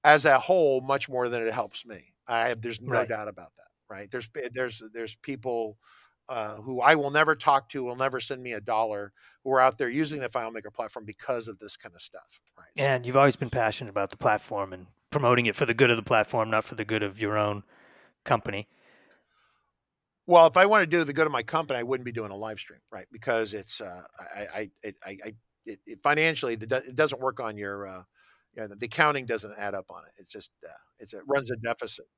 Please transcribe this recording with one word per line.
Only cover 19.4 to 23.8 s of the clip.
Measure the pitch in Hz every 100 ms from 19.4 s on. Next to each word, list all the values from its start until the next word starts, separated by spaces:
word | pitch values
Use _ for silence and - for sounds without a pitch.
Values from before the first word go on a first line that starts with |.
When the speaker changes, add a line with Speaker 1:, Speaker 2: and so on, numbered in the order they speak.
| _ _ _ _ _ _ _ _ -
Speaker 1:
Well, | 175 165
if | 180
I | 196
wanna | 214 170
do | 170
the | 147
good | 143 156
of |
my | 131
company, | 113 160 151 127
I |
wouldn't | 120 131
be | 123
doing | 117 107
a | 98
live | 110 107
stream, | - 87 _
right? | 101 92
Because | 113 127 113 110
it's, | 104 92 -